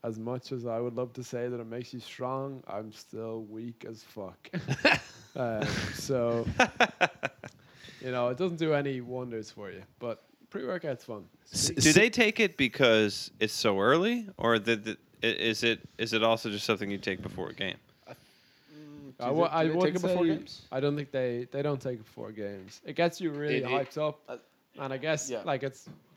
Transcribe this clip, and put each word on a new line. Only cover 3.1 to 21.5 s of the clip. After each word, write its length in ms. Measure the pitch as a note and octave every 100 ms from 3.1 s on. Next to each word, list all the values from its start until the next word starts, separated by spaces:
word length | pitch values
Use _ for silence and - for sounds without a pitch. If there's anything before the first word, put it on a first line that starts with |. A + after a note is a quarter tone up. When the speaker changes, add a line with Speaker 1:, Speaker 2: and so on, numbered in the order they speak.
| A2 A2+ A2+
Speaker 1:
weak 420 | G#2+ A2 A#2+ A2+ A2+
as 140 | A2+
fuck. 460 | - - F#2+ - -
Speaker 2:
<laughs> 480 | F3 - C#3 - - - - - -
Speaker 1:
Um, 280 | A#2+ A2 - - - -
so, 500 | - C3 A#2 A#2 A#2 -
Speaker 3:
<laughs> 1400 | B3+ - A3 - F3+ - - - - - - - - -
Speaker 1:
you 100 | B2+
know, 180 | B2+ B2
it 80 | B2+
doesn't 200 | F#3 E3
do 160 | D#3+
any 280 | D3 C#3 C3
wonders 480 | A#2+ B2+ B2 A2+ G#2
for 220 | - G2+
you, 100 | F2+ G2+ _
but 220 | A#2+ A2 _ _ _
pre-workout's 540 | G3+ B2 F3+ D3+ B2
fun. 200 | - G#2+ F2 _ _
Speaker 2:
S- 180 | - -
Speaker 3:
Do 200 | - C#3
Speaker 2:
s- 60 | D#3
Speaker 3:
they 140 | A3+
take 300 | A#3+ A3 -
it 180 | G#3 -
because 760 | C3 - C3 A2 G#2 - - -
it's 140 | A2
so 260 | - A2+ G2
early, 480 | G#2+ D#3 G3 A#3+ G#3 -
or 220 | A#2 A2+
the, 160 | G2+ A2+
the, 160 | A2 - _ _
i-, 40 | A2+
is 360 | - A2+ G#2+
it, 160 | A#2 A2+ - -
is 160 | A2
it 100 | A2+
also 260 | A2+ A2+ A#2
just 160 | G2+ -
something 240 | G2+ G2+
you 60 | G2
take 240 | G2+ F#2
before 280 | G2 F#2+ F2+
a 40 |
game? 240 | - F#2+ - _ _ -
Speaker 4:
Mm, 80 | - _ _ _ _ _ D3+ D3+ D3 C#3+ B2+
Speaker 1:
I 100 | A#2+
Speaker 4:
do 40 |
Speaker 1:
wa-, 140 | D3+ E3+
Speaker 4:
they, 60 |
Speaker 1:
I 100 | D#3+
Speaker 4:
do 60 | D#3+
they 40 | E3
Speaker 1:
wouldn't 200 | F#3 F3+
Speaker 4:
take 80 |
it 40 | F#3
before 160 | F3+ E3+
Speaker 1:
say, 40 | D#3
Speaker 4:
games? 260 | - - -
Speaker 1:
I 80 | C3
don't 160 | C#3+ D3
think 160 | C#3+
they, 360 | C3+ B2+ A#2+ B2+